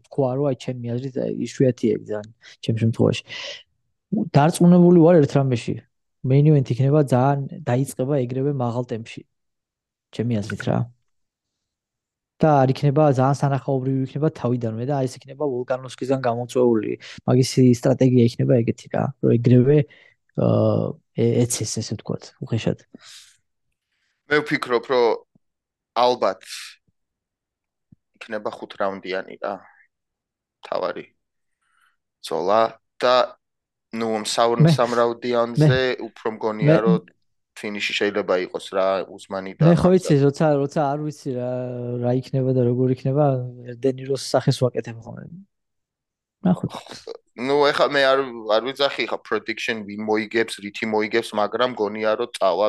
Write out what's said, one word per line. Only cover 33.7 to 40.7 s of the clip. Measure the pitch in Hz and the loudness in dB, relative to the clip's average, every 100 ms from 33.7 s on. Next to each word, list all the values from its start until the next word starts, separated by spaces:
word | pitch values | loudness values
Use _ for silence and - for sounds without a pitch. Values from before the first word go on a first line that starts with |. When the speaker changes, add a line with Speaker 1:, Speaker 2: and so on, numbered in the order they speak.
| _ _ | _ _
Speaker 2:
ნუ, | 113 113 110 | -8 -4 -4
სამ, | 107 - 120 120 | -4 0 0 4
Speaker 1:
მე, | 160 | 4
Speaker 2:
სამ | 135 120 | 4 2
რაუნდიანზე | 120 120 117 123 120 117 117 151 | 2 0 -2 -4 -2 -2 2 2
Speaker 1:
მე, | 127 131 - | 2 0 -4
Speaker 2:
უფრო | 113 - 117 | -8 -10 -10
მგონია, | 110 113 107 139 | -6 -6 -2 2
Speaker 1:
მე, | 156 | 2
Speaker 2:
რომ | 110 87 - _ _ _ _ - | 2 0 -2 _ _ _ _ -14
ფინიში | 110 104 - | -10 -6 -6
შეიძლება | - 101 101 98 92 | -2 -2 -2 0 -2
იყოს, | 87 85 - | -2 -8 -6
რა, | 95 95 95 | -2 0 -2
უსმანი | - 98 - 98 95 | -4 -12 -10 -10 -10
და | 95 156 | 0 4
Speaker 1:
მე | |
ხო | 170 180 | 4 4
Speaker 2:
რაღაცა. | 185 | 2
Speaker 1:
იცი, | - 143 | 2 2
როცა, | 139 139 156 | 2 2 0
როცა | 143 139 | 0 -2